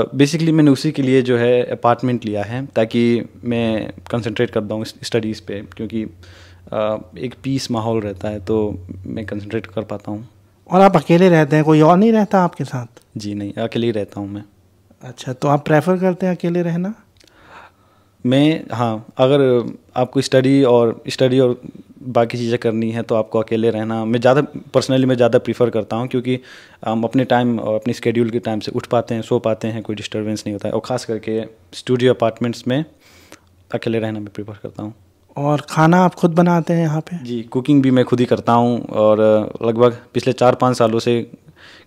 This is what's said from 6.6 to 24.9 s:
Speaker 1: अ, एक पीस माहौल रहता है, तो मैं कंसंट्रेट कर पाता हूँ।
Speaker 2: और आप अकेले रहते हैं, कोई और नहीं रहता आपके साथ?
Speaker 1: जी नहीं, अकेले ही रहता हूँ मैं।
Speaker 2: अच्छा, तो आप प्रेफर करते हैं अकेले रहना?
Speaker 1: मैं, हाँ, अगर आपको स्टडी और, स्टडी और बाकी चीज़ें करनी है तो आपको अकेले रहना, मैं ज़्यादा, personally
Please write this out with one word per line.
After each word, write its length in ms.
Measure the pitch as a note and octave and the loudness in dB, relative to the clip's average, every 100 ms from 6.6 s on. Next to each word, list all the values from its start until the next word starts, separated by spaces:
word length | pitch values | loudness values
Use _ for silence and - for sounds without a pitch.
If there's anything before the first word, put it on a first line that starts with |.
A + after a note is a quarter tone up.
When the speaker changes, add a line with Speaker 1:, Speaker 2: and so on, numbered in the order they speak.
| - | -10
Speaker 1:
अ, 300 | G#2+ G#2+ G#2+ - - | -4 -4 -4 -10 -12
एक 160 | B2 - | -12 -10
पीस 280 | C3 C3+ - | -6 -6 -4
माहौल 300 | A#2 A2+ A2+ | -4 -2 -4
रहता 280 | G#2 F#2+ G#2+ | -4 -8 -8
है, 120 | G#2+ | -8
तो 460 | F#2+ A2 G#2 F#2 - F#2+ F#2+ | -2 -2 -2 -6 -14 -16 -12
मैं 200 | A2+ G2+ | -10 -10
कंसंट्रेट 400 | G#2 G2+ A2 - | -12 -8 -10 -8
कर 160 | - | -10
पाता 280 | G#2 G#2 - | -10 -12 -10
हूँ। 180 | G#2 B2 _ _ _ - | -12 -14 _ _ _ 0
Speaker 2:
और 100 | F3+ | 4
आप 160 | G3 F3 | 6 4
अकेले 320 | - E3+ F#3 | 4 4 6
रहते 280 | E3 D3 D#3 | 6 4 2
हैं, 80 | |
कोई 160 | D3+ D#3 | 4 6
और 160 | D#3 F3 | 6 6
नहीं 160 | A3+ | 4
रहता 300 | A3 G3 G3 | 2 2 2
आपके 220 | F3 - | 0 -2
साथ? 220 | C#3 B2+ A#2 - _ A2+ | -8 -8 -12 -18 _ -12
Speaker 1:
जी 180 | G#2 | -8
नहीं, 180 | G#2 G2+ | -8 -8
अकेले 340 | A2 A2+ B2 A#2 | -6 -6 -2 -2
ही 60 | |
रहता 280 | G#2+ G2 G#2 | -2 -6 -10
हूँ 80 | G2+ | -10
मैं। 160 | G2+ - _ _ _ _ _ | -10 -14 _ _ _ _ _
Speaker 2:
अच्छा, 300 | B2+ - - | -20 -14 -12
तो 160 | B2+ D3 | -4 0
आप 180 | C#3+ - | 0 2
प्रेफर 320 | D3+ E3+ F#3 | 2 2 0
करते 280 | F#3 F3+ F#3 | 0 -2 -4
हैं 100 | F3 | -4
अकेले 260 | F3 F3 | -2 -2
रहना? 320 | E3+ E3+ F#3 A3+ _ _ _ _ - - - _ _ _ _ _ B2 | -2 -4 -6 -10 _ _ _ _ -20 -20 -20 _ _ _ _ _ 0
Speaker 1:
मैं, 380 | C3+ D3+ D#3+ - | 2 2 0 -6
हाँ, 340 | A2+ A#2 A2 A2+ - | -4 -2 -4 -8 0
अगर 540 | C3 C#3+ C3 B2 A#2 - _ - | 2 4 4 2 0 -10 _ -4
आपको 240 | B2+ C#3 | -2 -2
स्टडी 420 | - C3 C3 C#3 | 2 2 4 4
और, 400 | B2+ A#2+ A#2 - - | 4 4 2 -2 -8
स्टडी 300 | - C3 B2+ | -2 2 4
और 240 | B2 A#2+ - - - - | 2 0 -10 -20 -20 -18
बाकी 360 | B2+ A#2 A#2 A#2+ | -2 0 0 -2
चीज़ें 200 | A#2 A#2+ | -2 -2
करनी 320 | A#2 A2 A2+ | -2 -2 -4
है 120 | A2+ | -6
तो 120 | A2+ | -2
आपको 240 | A2+ A2 A2+ | -2 0 -2
अकेले 320 | A2 A2+ A2+ | -2 0 0
रहना, 340 | G#2+ A2 A2+ | -2 -4 -4
मैं 160 | A2 A#2+ | -2 2
ज़्यादा, 200 | B2 C#3 | 4 4
personally 640 | C#3 - - C3 C3 | 0 -8 -2 -2 0